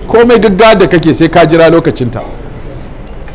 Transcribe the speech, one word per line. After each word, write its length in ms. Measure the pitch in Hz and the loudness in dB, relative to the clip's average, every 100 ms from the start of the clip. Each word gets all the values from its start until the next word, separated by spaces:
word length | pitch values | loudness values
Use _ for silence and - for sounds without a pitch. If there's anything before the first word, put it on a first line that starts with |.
| - | -2
Komai 320 | 220 240 233 | 2 4 4
gaggawa 360 | 214 185 220 | 2 4 4
da 120 | 196 180 | 4 2
kake 260 | 175 156 | 2 0
sai 160 | 135 165 | 0 2
ka 160 | 175 | 2
jira 240 | 160 165 165 | 2 4 4
lokacinta. 520 | 165 160 - 123 101 - - - - - - - - - - - | 2 0 -4 -6 -8 -12 -14 -14 -14 -14 -14 -16 -16 -16 -16 -16